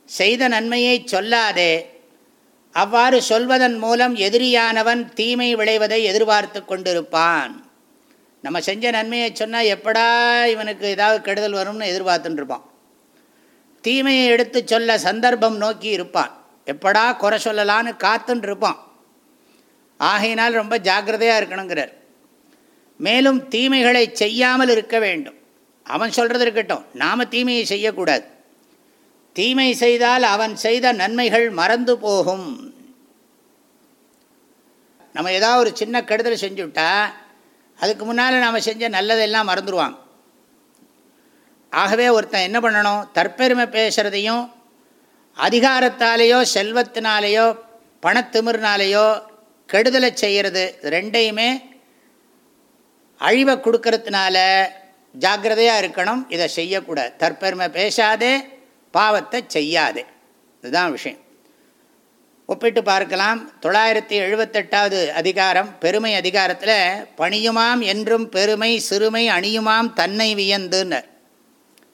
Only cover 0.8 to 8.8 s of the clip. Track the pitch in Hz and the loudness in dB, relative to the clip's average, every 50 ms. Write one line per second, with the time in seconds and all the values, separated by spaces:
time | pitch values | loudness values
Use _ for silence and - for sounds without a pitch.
0.8 | 240 247 247 240 247 - 202 185 202 226 233 233 226 208 185 180 175 170 160 165 | 2 2 0 0 -2 -2 -4 -4 -2 0 0 0 0 0 0 2 2 2 2 0
1.8 | 170 - - - _ _ _ _ _ _ _ _ _ _ _ _ _ _ - 165 | -2 -8 -16 -20 _ _ _ _ _ _ _ _ _ _ _ _ _ _ -2 -2
2.8 | 196 202 233 233 240 262 254 240 - - 220 226 247 247 262 254 254 247 233 220 | 0 2 2 4 4 4 4 2 2 2 0 0 2 2 2 2 2 2 0 -2
3.8 | 220 226 233 240 247 254 240 208 190 202 208 240 254 254 247 233 226 226 220 226 | -2 0 2 2 2 0 0 -2 0 0 2 2 2 2 2 2 2 2 0 0
4.8 | 220 233 240 240 233 233 - - 220 240 247 247 247 240 240 220 214 214 220 214 | 2 2 0 0 -4 -6 -6 -4 -4 -2 -2 -2 0 0 0 0 0 0 2 2
5.8 | 214 208 220 226 220 196 190 214 220 214 208 208 202 202 - 202 - - 190 190 | 0 0 0 0 0 0 0 2 2 4 2 2 2 -2 -8 -12 -10 -8 -8 -6
6.8 | 180 185 175 170 156 - - 160 165 170 170 151 135 117 - - - _ _ _ | -4 -2 -2 -2 -4 -2 0 2 2 2 2 0 -2 -6 -10 -16 -20 _ _ _
7.8 | _ _ _ _ _ _ _ _ _ _ _ _ - 139 170 170 - 196 202 220 | _ _ _ _ _ _ _ _ _ _ _ _ -10 -8 -6 -4 -4 -4 -4 -2